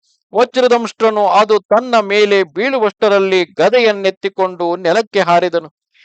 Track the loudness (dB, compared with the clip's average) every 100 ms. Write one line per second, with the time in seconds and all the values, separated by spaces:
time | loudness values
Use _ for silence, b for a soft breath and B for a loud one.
0 | _ _ _ -2 -2 2 2 2 -2 -2
1 | -2 0 0 2 2 0 0 -2 0 -2
2 | 0 0 2 0 -2 -4 -2 0 -2 0
3 | 0 2 2 0 -2 0 0 2 0 0
4 | -4 -4 -6 -4 -4 -4 -4 -2 -2 -2
5 | -2 -2 0 2 0 -4 -8 _ _ _